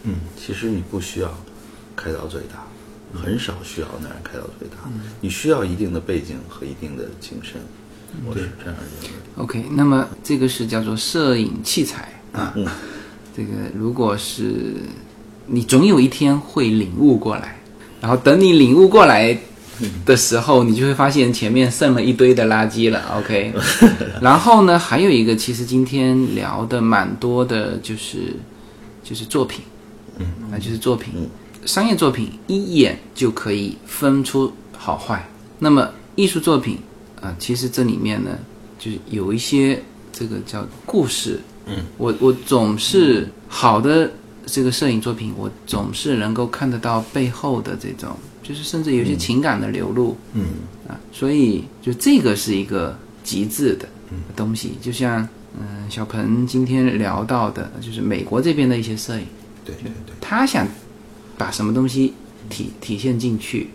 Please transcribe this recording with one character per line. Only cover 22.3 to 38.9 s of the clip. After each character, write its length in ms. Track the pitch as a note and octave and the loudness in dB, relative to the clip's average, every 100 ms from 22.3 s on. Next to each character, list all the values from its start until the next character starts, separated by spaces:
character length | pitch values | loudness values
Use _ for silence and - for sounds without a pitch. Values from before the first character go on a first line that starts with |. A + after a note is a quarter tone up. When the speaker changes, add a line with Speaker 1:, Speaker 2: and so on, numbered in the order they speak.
Speaker 3:
的 120 | B2 A2 | 6 4
垃 240 | A2 A2 | 2 2
圾 200 | A2 A2+ | 2 2
了， 120 | A2 - G#2 | 2 -2 -6
OK？ 360 | G2 G#2+ G#2 A2+ - - A3+ | 0 -2 0 -4 -2 6 6
Speaker 2:
<laughs> 340 | - G#2+ G2 | 6 -4 2
Speaker 3:
然 180 | B2+ D3+ | 6 6
后 240 | G#3 A3+ | 8 8
呢， 160 | F#3+ E3+ | 8 6
还 220 | E3+ B2 | 4 2
有 80 | G3 | 4
一 160 | C3+ A2+ | 4 4
个， 100 | A2 | 2
其 180 | A#2 | 0
实 120 | A#2+ A#2+ | -4 0
今 180 | B2+ | 0
天 500 | B2+ C3+ C3 C3 B2+ | 2 2 2 4 2
聊 320 | G#2 F#2+ G2+ A2+ | -2 -4 -4 -2
的 160 | B2 | 0
蛮 320 | A2+ G#2 G2 G#2+ | 2 2 0 -2
多 260 | B2 A#2+ | -2 0
的， 340 | B2 A2+ G#2 - | 0 0 -2 -6
就 140 | A2 A2 | -8 -10
是， 360 | - G2 E2+ - - - - - - - | -10 -8 -8 -8 -14 -20 -20 -20 -20 -20
就 100 | - | -14
是 120 | A2+ A2 | -12 -4
作 180 | D3 | -2
品。 220 | B2+ - - - - - - - | -2 -4 -14 -20 -20 -20 -20 -10
Speaker 1:
嗯。 80 | F2+ E2+ A2 | -8 -8 -8
Speaker 3:
啊， 40 | G#2 | -8
就 120 | G2 | -6
是 80 | A2+ | -4
作 180 | B2+ A#2+ | -2 -2
品。 180 | - F#2 | -4 -8
Speaker 2:
嗯。 120 | E2 - - - - | -8 -10 -20 -12 -4
Speaker 3:
商 200 | - A3 | 0 0
业 80 | |
作 160 | F#3 D#3+ | 2 2
品 220 | B2+ A2 - - | 0 -6 -10 -4
一 280 | F#3+ G3 E3+ | -4 0 4
眼 220 | B2+ - - | 4 2 -12
就 160 | - B2 | -2 -2
可 220 | G#2+ A2 | -2 -4
以 240 | G2+ G2+ - - | -4 -4 -8 -12
分 380 | - C#3+ C3+ | -2 0 2
出 300 | C3 C3+ C3 - - | 0 0 -2 -4 -20
好 260 | - - - | -12 -6 -6
坏。 300 | - G#2 - - - - | -4 -8 -8 -20 -20 -2
那 100 | D3 | 4
么 200 | C#3+ A#2+ - - - | 4 2 -4 -10 0
艺 100 | F#3+ | 0
术 140 | E3 | 2
作 180 | D#3 D3 | 2 0
品， 200 | A#2 G2+ - - - - | 0 -8 -10 -20 -20 -12
啊， 160 | F#2+ F2 | -10 -10
其 160 | - | -4
实 140 | A#2+ B2 | -4 -2
这 160 | B2 | 0
里 140 | B2 G#2+ | 0 0
面 260 | G#2+ G#2 | -2 -4
呢， 160 | F#2+ E2+ - - - - | -6 -8 -12 -20 -20 -14
就 100 | |
是 80 | A2+ | -10